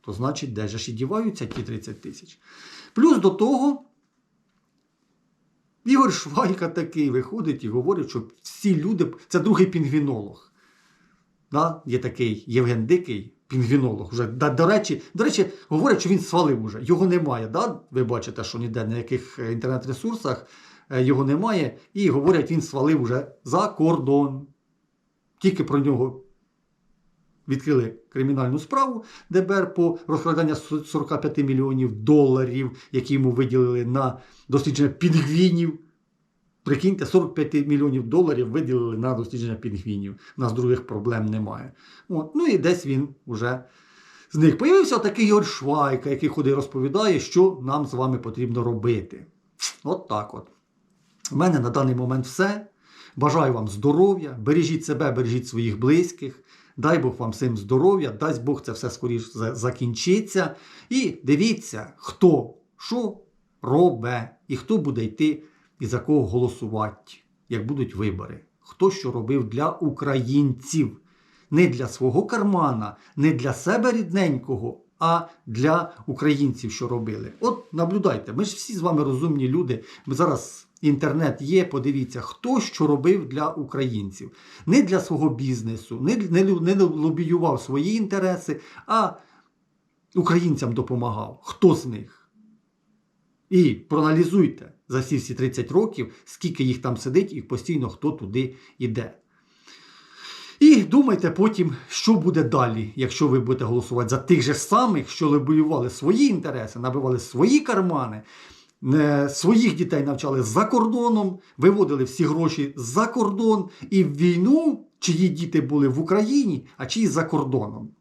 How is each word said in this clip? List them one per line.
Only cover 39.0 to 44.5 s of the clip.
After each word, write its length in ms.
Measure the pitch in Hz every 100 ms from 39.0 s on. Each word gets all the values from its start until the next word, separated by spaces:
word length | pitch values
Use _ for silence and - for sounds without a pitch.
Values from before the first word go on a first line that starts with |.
| 127
дослідження 420 | 127 110 127 117 110
пінгвінів. 600 | 113 101 110 101 98 98 - -
У 40 |
нас 120 | 123
других 340 | 113 123 123 123
проблем 380 | 107 107 113 107
немає. 480 | 110 107 107 127 _ - - _
От. 260 | 165 156 294
Ну 120 | 339
і 100 | 196
десь 280 | 156 170 139
він 220 | 135 143 - -
уже 380 | 110 120 127 127 _ _ _ _ - _
зник. 260 | 151 156